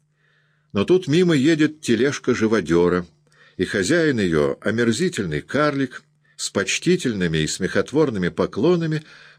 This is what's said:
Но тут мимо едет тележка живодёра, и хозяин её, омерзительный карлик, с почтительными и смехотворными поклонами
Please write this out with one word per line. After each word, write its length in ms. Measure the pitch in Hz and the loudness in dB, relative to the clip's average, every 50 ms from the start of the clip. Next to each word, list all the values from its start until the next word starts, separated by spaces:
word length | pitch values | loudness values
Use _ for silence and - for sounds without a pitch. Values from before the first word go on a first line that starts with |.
| _ _ _ _ _ _ _ _ _ _ _ _ _ _ - | _ _ _ _ _ _ _ _ _ _ _ _ _ _ -4
Но 120 | 104 101 | -2 2
тут 220 | - 175 185 180 135 | 2 2 2 2 2
мимо 280 | 143 170 185 175 165 | 2 2 4 4 4
едет 460 | 139 127 156 165 147 156 147 151 - | 4 4 2 4 4 2 0 0 -4
тележка 520 | - - 120 107 123 143 135 - - - 120 | -2 0 2 2 2 0 -2 -2 -2 -2 0
живодёра, 720 | 107 110 110 113 110 92 80 82 85 87 87 87 90 90 - _ _ _ _ _ _ _ _ _ - | 0 0 2 2 0 0 2 2 4 4 4 2 0 -2 -6 _ _ _ _ _ _ _ _ _ -6
и 80 | 92 | -4
хозяин 540 | - - 107 95 92 156 175 165 156 135 113 | -2 -2 -2 0 2 2 2 2 2 0 0
её, 380 | 101 90 82 78 71 69 65 - | 0 2 2 2 2 0 -2 -2
омерзительный 800 | - 104 107 113 120 117 113 113 175 185 - - 104 85 76 73 | -4 -2 0 0 0 0 0 0 -2 -2 -2 -4 -4 -4 -4 -6
карлик, 640 | - - - 135 151 147 139 139 135 127 - - - _ _ _ _ _ _ - | -6 -4 -2 0 0 0 0 -2 -4 -6 -6 -14 -20 _ _ _ _ _ _ -12
с 80 | - - | -12 -6
почтительными 880 | - 101 98 - - - - 165 185 175 - 131 110 101 90 85 80 80 | -4 -4 -2 -2 -4 -2 0 0 0 0 0 -4 -2 -2 -2 -2 0 0
и 100 | 78 - | -2 -2
смехотворными 840 | - - 95 85 - 104 95 - - 143 160 131 113 98 90 82 | -4 -4 -6 -2 -2 -2 -4 0 0 0 0 0 0 -2 -4 -2
поклонами 760 | 80 - 95 - - 98 107 165 180 170 165 160 156 151 - - - - - - - | -2 -2 -4 -2 -2 0 0 2 2 0 0 -4 -4 -6 -8 -12 -20 -20 -20 -20 -20